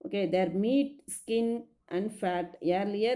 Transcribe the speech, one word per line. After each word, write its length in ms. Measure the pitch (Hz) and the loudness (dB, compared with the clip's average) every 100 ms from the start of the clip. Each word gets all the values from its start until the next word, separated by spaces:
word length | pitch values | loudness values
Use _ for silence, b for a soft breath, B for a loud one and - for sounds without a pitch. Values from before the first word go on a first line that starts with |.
ஓகே, 260 | - 202 180 | -6 -2 2
their 200 | 180 170 | 2 2
meat, 460 | 185 220 269 277 - - | 2 4 2 2 -6 -14
skin 580 | - - 226 233 233 - _ _ | -12 -2 0 0 -2 -8 _ _
and 220 | 180 214 - | -4 -4 -4
fat. 280 | 185 180 175 - | -2 -2 -4 -2
Earlier 520 | 165 180 202 202 226 | 0 2 0 0 0